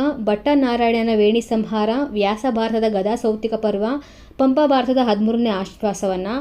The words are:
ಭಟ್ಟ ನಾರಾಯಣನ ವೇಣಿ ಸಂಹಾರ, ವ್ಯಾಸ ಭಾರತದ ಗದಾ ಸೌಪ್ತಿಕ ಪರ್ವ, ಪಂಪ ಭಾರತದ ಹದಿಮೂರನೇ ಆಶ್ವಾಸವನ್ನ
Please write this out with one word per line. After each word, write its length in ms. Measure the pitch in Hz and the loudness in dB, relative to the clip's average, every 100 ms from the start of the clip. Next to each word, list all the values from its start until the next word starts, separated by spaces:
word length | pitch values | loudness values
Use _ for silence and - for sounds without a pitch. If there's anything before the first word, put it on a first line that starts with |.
| 285 294 | -2 -2
ಭಟ್ಟ 320 | 214 208 294 | -2 -2 2
ನಾರಾಯಣನ 560 | 285 262 240 233 233 226 220 | 2 2 2 2 2 2 4
ವೇಣಿ 240 | 208 226 | 4 2
ಸಂಹಾರ, 500 | 233 226 175 220 214 240 285 | 0 -2 -2 -2 0 0 -2
ವ್ಯಾಸ 340 | 208 196 214 269 | -2 -2 0 -2
ಭಾರತದ 340 | 226 226 226 220 | -2 0 0 0
ಗದಾ 280 | 202 196 233 | 0 -2 -2
ಸೌಪ್ತಿಕ 380 | 226 214 220 | -2 -2 -2
ಪರ್ವ, 300 | 220 220 202 214 285 - - - - | -2 -2 -2 -2 -4 -8 -20 -10 0
ಪಂಪ 220 | 269 262 302 | 2 4 4
ಭಾರತದ 300 | 269 240 254 | 2 2 2
ಹದಿಮೂರನೇ 480 | 240 208 220 226 233 | 2 2 0 0 0
ಆಶ್ವಾಸವನ್ನ 760 | 190 190 - 214 190 202 185 190 254 | -2 -6 -6 -6 -4 -4 -4 -4 -6